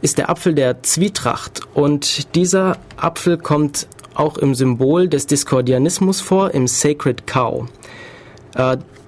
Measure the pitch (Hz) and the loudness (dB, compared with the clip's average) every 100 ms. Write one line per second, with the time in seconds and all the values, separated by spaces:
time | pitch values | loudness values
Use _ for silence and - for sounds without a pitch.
0 | - - - 170 - 151 131 123 - - | 0 -2 -2 0 0 2 2 0 -2 0
1 | 196 - 120 117 - - - - 143 147 | 0 0 -2 -4 -6 -14 -8 0 2 2
2 | 143 - 143 165 180 190 185 - - - | -2 -4 -2 0 2 2 0 -2 -8 -6
3 | 160 165 - 165 - 151 151 143 - - | -6 -2 0 0 0 0 0 -2 -10 -16
4 | - - 151 147 143 127 131 117 131 165 | -18 -2 -2 0 0 2 0 2 2 2
5 | 185 147 - 143 - 131 123 127 147 170 | 2 0 0 -2 0 0 2 2 2 2
6 | 190 190 - 190 196 147 123 - 147 147 | 0 0 0 2 2 0 0 0 0 0
7 | 143 123 - 135 120 - 123 - - - | -2 -4 -4 -2 -2 -2 -8 -14 -20 -20
8 | - - - - - - 127 131 - - | -20 -20 -20 -20 -14 -2 0 0 -4 -20